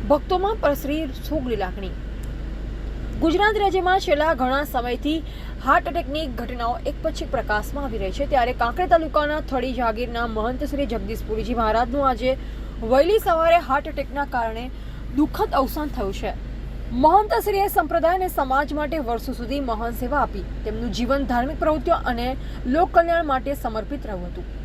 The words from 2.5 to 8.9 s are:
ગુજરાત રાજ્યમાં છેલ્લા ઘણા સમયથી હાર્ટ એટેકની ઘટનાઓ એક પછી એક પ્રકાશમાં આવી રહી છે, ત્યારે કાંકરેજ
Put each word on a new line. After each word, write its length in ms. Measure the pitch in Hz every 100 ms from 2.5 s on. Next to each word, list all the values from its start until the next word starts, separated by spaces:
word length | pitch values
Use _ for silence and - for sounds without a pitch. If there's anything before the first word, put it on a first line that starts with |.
| - - - - - - - 330
ગુજરાત 340 | 349 415 427
રાજ્યમાં 420 | 294 370 359 381 381
છેલ્લા 240 | 294 311
ઘણા 300 | 320 254 269
સમયથી 540 | 294 254 240 240 285 320 - - - - 247
હાર્ટ 260 | 330 339
એટેકની 320 | 277 247 294 311 226
ઘટનાઓ 340 | 233 247 233 240 262
એક 180 | -
પછી 240 | 320 - -
એક 80 | 247
પ્રકાશમાં 480 | 220 208 202 285
આવી 200 | 277 220 190
રહી 100 | -
છે, 100 | 277
ત્યારે 260 | 277 233 247
કાંકરેજ 320 | 233 240 359